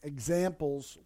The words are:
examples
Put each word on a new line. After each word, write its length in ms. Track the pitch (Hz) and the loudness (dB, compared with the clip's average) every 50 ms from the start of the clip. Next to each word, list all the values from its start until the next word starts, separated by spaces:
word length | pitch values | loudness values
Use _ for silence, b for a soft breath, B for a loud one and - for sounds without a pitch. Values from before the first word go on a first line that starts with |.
examples 960 | - 147 143 131 107 143 170 175 185 190 165 - 160 143 143 139 131 - - - - | -10 -8 -8 -4 0 2 4 4 4 2 0 0 -2 -2 -2 -2 -6 -10 -16 -16 -8